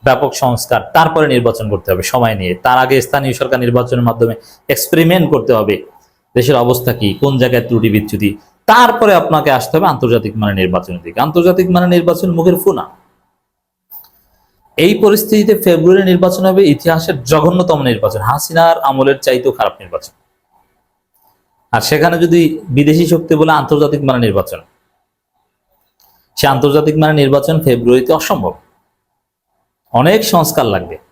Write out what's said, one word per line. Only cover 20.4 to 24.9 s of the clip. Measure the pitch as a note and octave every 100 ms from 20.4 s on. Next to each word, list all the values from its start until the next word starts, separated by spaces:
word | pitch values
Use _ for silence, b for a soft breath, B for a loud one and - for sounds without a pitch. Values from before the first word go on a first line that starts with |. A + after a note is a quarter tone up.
| _ _ _ _ _ _ _ _ _ _ _ _ _
আর | A#2
সেখানে | - D3+ E3 E3+
যদি | E3+ E3+ D#3+ - -
বিদেশি | C3+ C#3+ D#3 E3
শক্তি | E3 E3 D#3
বলে | D#3+
আন্তর্জাতিক | D#3 C3 D3 D3 D3
মানের | C#3 B2+
নির্বাচন, | A2+ G2 F#2 E2+ - _ _